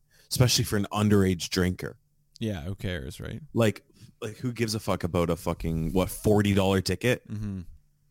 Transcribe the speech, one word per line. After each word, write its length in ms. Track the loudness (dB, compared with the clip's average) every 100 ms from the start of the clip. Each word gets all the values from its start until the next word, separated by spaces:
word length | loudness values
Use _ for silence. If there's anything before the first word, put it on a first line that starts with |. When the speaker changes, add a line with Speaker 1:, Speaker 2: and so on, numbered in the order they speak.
| _ _ -6
Speaker 1:
especially 340 | 2 4 4
for 120 | 0 0
an 100 | -2
underage 560 | 2 4 6 6 2 -2
drinker. 480 | 0 2 0 -8 -12 _ _ _ -8
Speaker 2:
Yeah, 220 | -6 -6
who 120 | -8
cares, 460 | -8 -6 -6 -8 -12
right? 200 | -12 -12 -6
Speaker 1:
Like, 280 | 2 2 0 _ _ -20 -12
like, 160 | -12 -8
who 160 | -8
gives 220 | -4 -2
a 60 | -2
fuck 240 | -2 -2
about 260 | 0 0 2
a 60 | 0
fucking, 560 | -2 -4 -2 -2 0
what, 180 | 0 0
forty 440 | 0 2 4 4
dollar 260 | 4 4 2
ticket? 460 | 0 -2 0 -2 -4
Speaker 2:
Mm-hmm. 320 | -10 -8 -8 -10 -16 _ _ _